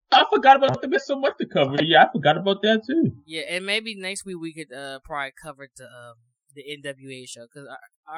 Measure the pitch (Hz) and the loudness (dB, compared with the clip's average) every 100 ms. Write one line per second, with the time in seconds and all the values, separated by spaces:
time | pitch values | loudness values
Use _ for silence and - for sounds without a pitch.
0 | _ 392 427 415 269 269 269 - 262 359 | _ 4 4 6 8 8 6 0 -2 -2
1 | - 277 277 - - - 135 147 156 156 | -2 -2 -2 -2 -4 0 0 0 4 6
2 | 208 170 143 160 196 196 214 220 220 330 | 6 4 0 2 0 0 0 0 0 0
3 | 233 - - 156 151 175 196 214 220 202 | 0 -4 -12 -12 -8 -8 -4 -4 -6 -10
4 | 185 196 196 175 165 156 147 127 139 135 | -10 -10 -12 -12 -12 -12 -16 -14 -14 -16
5 | - 147 135 - 156 139 139 - 123 123 | -12 -8 -8 -12 -18 -18 -20 -20 -20 -20
6 | 120 117 _ _ _ 139 139 147 143 135 | -20 -20 _ _ _ -20 -16 -12 -12 -12
7 | 135 127 127 123 117 147 135 113 - _ | -14 -16 -16 -20 -20 -20 -20 -20 -20 _
8 | - | -16